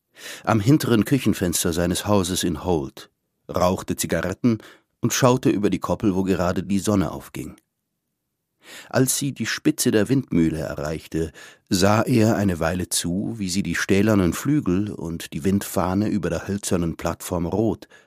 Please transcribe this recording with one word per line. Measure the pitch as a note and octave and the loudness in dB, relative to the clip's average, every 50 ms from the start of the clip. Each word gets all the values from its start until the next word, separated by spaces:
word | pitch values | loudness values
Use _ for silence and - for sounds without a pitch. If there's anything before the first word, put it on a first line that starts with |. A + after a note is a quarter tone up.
| _ _ _ - - - - - - | _ _ _ -20 -18 -16 -16 -8 -2
am | - A2+ A2 | 0 0 2
hinteren | G2 B2+ D3+ D3+ - A2+ A#2+ G#2+ G2 | 4 4 4 4 4 2 2 2 2
Küchenfenster | - C#3+ B2+ - G#2+ F#2 - G2 F2+ F2+ - - F2+ D#2+ | 2 0 0 2 0 0 0 -2 -2 -2 0 -2 0 0
seines | F2 F2 F2 F2 - - | 0 0 0 0 -2 0
Hauses | G2+ G#2 G2+ F2+ E2+ F#2 - - | 2 2 2 2 0 -2 -2 -2
in | F2+ F#2+ - - | -2 -4 -2 -2
Holt, | F2+ F2 D2+ C2+ C2+ - - - _ _ _ _ _ _ _ _ - | 0 0 0 -2 -6 -12 -16 -20 _ _ _ _ _ _ _ _ -6
rauchte | D2+ E2+ F2 F2+ F#2+ - - - F2 | -2 0 2 2 0 -2 -4 -6 -6
Zigaretten | - - D#2+ F#2 E2 E2+ F2+ F#2+ - - A#2+ A2+ A2 - - - _ _ _ _ - | -6 -4 -2 -2 -2 -2 -4 -6 0 0 0 0 0 -6 -16 -20 _ _ _ _ -6
und | - A#2 - | -4 -2 0
schaute | - C3 B2 B2+ B2+ - B2+ | 4 4 4 4 4 2 0
über | - G2+ G2+ F#2+ | 0 2 0 0
die | F#2 E2+ | 0 0
Koppel, | - - F2 - - G#2 F2+ | -2 -2 -2 0 0 0 0
wo | F#2+ F#2+ | 0 0
gerade | F2+ F#2+ E2 F2+ F2 F#2 F#2+ F2 | 0 0 0 2 0 0 -2 -2
die | F2+ G2+ F#2+ | -2 -2 0
Sonne | E2 G#2 G#2 G2 E2+ - | 2 2 2 2 2 0
aufging. | - C#2 - - - - C2+ - - - _ _ _ _ _ _ _ _ _ _ _ _ _ _ _ _ _ _ _ _ _ - - - - - | -4 -10 -14 -12 -12 -12 -12 -12 -14 -18 _ _ _ _ _ _ _ _ _ _ _ _ _ _ _ _ _ _ _ _ _ -20 -20 -20 -12 -2
Als | - A#2+ C3 B2+ - | 2 2 2 2 0
sie | - C#3 C#3 B2+ | -2 -4 -4 -4
die | - A2+ | -4 -6
Spitze | - - - - D3+ D3+ - - B2 | -6 -4 0 0 0 0 2 0 2
der | A2 G#2+ G2+ A2+ | 4 2 2 2
Windmühle | C3 C3 B2+ - - E2+ E2 D#2+ D#2 D#2 | 2 0 0 0 2 2 2 2 0 -2
erreichte, | C#2 - - D2 C#2+ D#2 E2 - - - - E2 E2 D#2 - - - - - _ _ - | -6 -6 -6 -6 -6 -6 -6 -8 -10 -6 -4 -4 -4 -4 -6 -16 -20 -20 -20 _ _ -2
sah | G2+ F2+ F2+ G2+ G#2 A2+ - | 0 4 4 6 4 4 4
er | - B2+ A2+ G#2+ A#2 G2 | 2 4 4 4 4 4
eine | F2 G2+ G2 F2 D#2 | 2 2 0 0 0
Weile | E2 D#2+ F#2 F#2 F2 - | -2 -2 -2 -2 -4 -4
zu, | - - - F2 F2 G2+ - - A#2 | -4 -4 -2 -2 -2 -2 -4 -4 -6
wie | A2+ G2 F2+ | -6 -6 -4
sie | F2 G2 E2 | -2 -2 -2
die | E2+ E2 | -2 -2
stählernen | - - - G2 G2+ G2+ A2 G#2+ G2+ F2+ E2+ - | -2 0 2 2 4 4 4 4 4 4 2 0
Flügel | - - C3+ D3+ D3 - F2+ F2 G2 G#2 G#2+ | -2 -2 0 0 0 2 0 0 0 0 -4
und | - - D#2 E2+ E2+ D#2 - - - | -6 -8 -8 -8 -8 -8 -10 -10 -10
die | D#2+ C#2+ | -4 -2
Windfahne | G2 F#2+ G2 - - - G2 E2+ F2+ F#2+ G2+ G#2+ | 0 0 0 -2 -2 -2 -2 0 0 0 0 0
über | G2+ G2+ G2+ D#2+ E2+ | 0 -2 -2 -2 -2
der | E2+ D#2+ - | -4 -4 -4
hölzernen | - G2 G2+ - - G2+ F2 F2 E2 D#2+ | -6 -6 -6 -2 -2 -2 0 0 -2 -4
Plattform | - - E2+ D#2+ - - - F#2 E2+ F2 | -4 -4 -4 -4 -4 -6 -6 -4 -2 -2
rot | E2 F2+ G2+ A2+ G#2+ D#2+ - - _ - - _ | -2 0 0 0 0 0 -4 -8 _ -20 -20 _